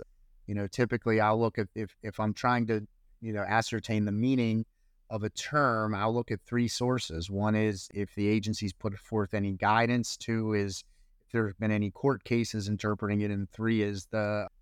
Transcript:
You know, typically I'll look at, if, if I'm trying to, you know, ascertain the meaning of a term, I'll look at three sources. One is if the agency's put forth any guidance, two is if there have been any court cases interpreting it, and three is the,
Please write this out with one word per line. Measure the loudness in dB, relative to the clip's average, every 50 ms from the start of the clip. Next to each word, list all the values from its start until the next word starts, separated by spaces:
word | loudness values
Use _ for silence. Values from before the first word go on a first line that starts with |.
| -12 -16 _ _ -20 _ _ -20 -10 -8
You | -4
know, | -4 -4 -4
typically | 0 0 0 0 0 -2 0 2 2 4
I'll | 4 4 4 2
look | 2 0 0 -2
at, | -6 -6 -6
if, | -8 -8 -8 -10 _
if | -12 -10 -4 -2
I'm | -2 -2 -2
trying | 0 0 2 2 2 2 2
to, | 0 0 -2 -6 _ _ _ _ -20 _
you | -8 -6 -4
know, | -4
ascertain | -2 2 2 2 2 2 -2 -4 -2 0 0 2 2
the | 2
meaning | 0 0 2 2 2 2 2 2 2 0 -2 -4 _ _ _ _ _ _ _ -10
of | -8 -6 -6
a | -6
term, | -6 -8 -8 -2 0 2 2 2 2 2 0 0 0
I'll | 0 0 0 0
look | 0 -2 -2
at | -6 -6 -6
three | -2 0 0 0 0
sources. | 0 0 0 0 0 0 -2 -4 -6 -6 -6 -4
One | -2 0 2 2 2
is | 4 2 2 0 -2 -8 -10 -8
if | -6 -6 -6 -4
the | 0 2 2
agency's | 2 2 2 0 -2 -2 -4 -6
put | -6 -4 -6 -6 -6 -6
forth | -8 -4 -2 -2 -2 -2 -2
any | -2 -2 -2
guidance, | -2 0 2 4 4 6 4 4 2 0 0 -2 -6
two | -8 -4 -2 -2 0 0 0 0
is | 0 0 0 -4 -8 -12 -16 _ _ -20 _ _ _ _
if | _ -2
there | 0 0 0
have | -2 -2
been | 0 0
any | 2 2 0 0
court | -2 0 0 2 2 0 0
cases | 0 0 0 0 0 -2 -4 -2 -2
interpreting | -2 -2 0 -2 -2 -2 0 0 0 0
it, | 0 0
and | -2 -4 -6 -6
three | -6 -4 0 2 2 2
is | 2 0 -2 -6 -8 -6
the, | -4 -2 -2 0 -2 -2 -4 -6 -10 _